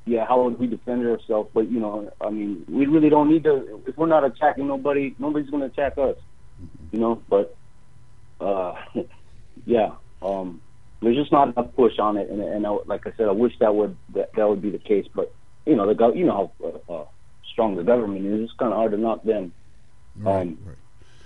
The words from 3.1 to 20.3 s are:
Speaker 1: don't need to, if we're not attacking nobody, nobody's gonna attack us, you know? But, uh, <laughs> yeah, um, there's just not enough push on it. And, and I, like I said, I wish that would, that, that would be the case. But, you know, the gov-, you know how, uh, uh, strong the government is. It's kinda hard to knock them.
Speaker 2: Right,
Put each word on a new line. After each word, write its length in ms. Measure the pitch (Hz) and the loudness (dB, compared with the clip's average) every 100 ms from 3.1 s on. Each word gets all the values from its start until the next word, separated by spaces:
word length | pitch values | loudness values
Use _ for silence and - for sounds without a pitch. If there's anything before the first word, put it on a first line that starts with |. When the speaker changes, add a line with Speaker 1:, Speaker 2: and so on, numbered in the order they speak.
Speaker 1:
don't 180 | 147 147 | 6 6
need 160 | 160 | 4
to, 380 | 151 139 107 104 - | 4 2 0 -12 -10
if 120 | 131 | -2
we're 80 | 165 | 2
not 180 | 156 | 4
attacking 420 | 139 131 151 139 139 | 4 2 0 0 -2
nobody, 480 | 139 139 143 139 117 | -2 0 0 -2 -4
nobody's 320 | 143 151 139 | -4 -2 -2
gonna 160 | 143 135 | -4 -4
attack 320 | - 139 143 | -2 -4 0
us, 180 | 131 - - - - - - - - | -2 -2 -8 -20 -20 -18 -16 -16 -8
you 60 | 110 | -2
know? 200 | 117 117 - | 0 -2 2
But, 260 | 101 - - - - - - - - - - | 2 2 -6 -20 -20 -20 -20 -20 -20 -18 -8
uh, 340 | 90 98 90 - - | -4 -2 -4 -8 -10
<laughs> 720 | 113 - - - - - - - | -8 -8 -12 -20 -20 -20 -12 -2
yeah, 240 | 117 95 - - - | 2 0 -2 -18 -10
um, 400 | 92 98 92 82 - - - - | -6 -6 -6 -12 -18 -20 -20 -4
there's 140 | 113 127 | 0 2
just 140 | 147 | 4
not 180 | 147 139 | 4 4
enough 260 | 123 120 | 2 -2
push 240 | - 117 - | 4 2 4
on 180 | 107 104 | 0 0
it. 140 | 95 | -4
And, 100 | 101 | -6
and 260 | 98 104 104 | -4 -4 -2
I, 40 | 101 - | -4 -4
like 200 | 101 104 | -8 -6
I 60 | - | -2
said, 100 | 107 | 0
I 40 | |
wish 260 | 98 120 - | 2 2 4
that 160 | 113 | 2
would, 220 | 107 104 92 - | 4 0 -2 -8
that, 180 | 98 - | -4 -4
that 140 | - 104 | 0 2
would 140 | 101 | 2
be 80 | 104 | -2
the 80 | 90 | -4
case. 280 | - 101 - | 0 0 0
But, 200 | - 92 - - - - | -4 -6 -6 -20 -8 0
you 100 | 135 | 2
know, 100 | 98 | 4
the 80 | |
gov-, 220 | 107 117 143 | 4 4 4
you 80 | |
know 280 | 165 98 95 - | 2 0 -2 -6
how, 200 | 82 85 - | -10 -10 -10
uh, 40 | 82 | -12
uh, 40 | 73 - - - - | -12 -16 -20 -18 -8
strong 240 | - 113 90 | 0 0 0
the 60 | |
government 420 | 87 123 104 98 | 2 2 2 -4
is. 180 | 98 107 | -2 -2
It's 160 | 113 - | -4 -4
kinda 160 | 123 | 0
hard 180 | 101 113 | 2 0
to 40 | 104 | 0
knock 260 | 113 107 | 0 -2
them. 280 | 107 107 90 - - - - - - 101 | 0 -2 -2 -12 -18 -20 -20 -20 -18 -6
Speaker 2:
Right, 260 | 98 | -2